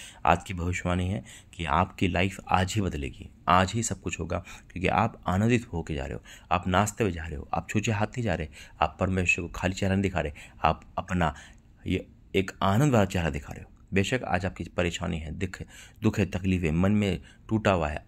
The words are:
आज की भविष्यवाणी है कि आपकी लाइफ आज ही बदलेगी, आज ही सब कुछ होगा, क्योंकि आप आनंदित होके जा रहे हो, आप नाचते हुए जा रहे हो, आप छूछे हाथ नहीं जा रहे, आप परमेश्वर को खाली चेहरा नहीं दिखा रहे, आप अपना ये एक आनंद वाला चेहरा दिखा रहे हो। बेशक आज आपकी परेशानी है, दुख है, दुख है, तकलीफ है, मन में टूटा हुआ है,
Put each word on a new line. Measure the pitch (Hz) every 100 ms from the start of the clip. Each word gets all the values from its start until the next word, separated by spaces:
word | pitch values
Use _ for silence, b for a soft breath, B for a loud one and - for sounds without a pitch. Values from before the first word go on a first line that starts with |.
| B B -
आज | 85
की | -
भविष्यवाणी | 87 87 90 90 90 90
है | 113 - B B
कि | - 80
आपकी | 78 95 - 95
लाइफ | 87 95 - -
आज | 90 92
ही | 107
बदलेगी, | 90 73 67 - - - -
आज | 90 95
ही | 117
सब | 113 95
कुछ | 92 -
होगा, | 82 90 - B B
क्योंकि | - 90
आप | - 113 - -
आनंदित | 92 113 123 -
होके | 85 82 71
जा | 69
रहे |
हो, | 57 - B B
आप | 87 92
नाचते | 92 104 -
हुए | 104
जा | 85
रहे | 80 71
हो, | -
आप | - -
छूछे | 110 110
हाथ | 104 110
नहीं | 127
जा | 113 82
रहे, | 78 B B B
आप | 76 -
परमेश्वर | 92 92 87 - 85
को |
खाली | - 92
चेहरा | 92 98 95
नहीं |
दिखा | 98 90
रहे, | 73 - B B
आप | 78 80 - -
अपना | 90 90 80 - B B - - 95
ये | 90 - - - 95
एक | 95 -
आनंद | 98 104 147
वाला | 117 95
चेहरा | 92 82
दिखा | 67 -
रहे | -
हो। | - - -
बेशक | 95 98 127 -
आज | 90 92
आपकी | -
परेशानी | 82 - 87 - 87 82
है, | 80
दुख | 82 92 -
है, | - B B B
दुख | 110 107
है, | 90
तकलीफ | 92 95 92
है, | 82
मन | 82 95
में | 104 101 80 B B -
टूटा | 110 107
हुआ | 92 73
है, | 73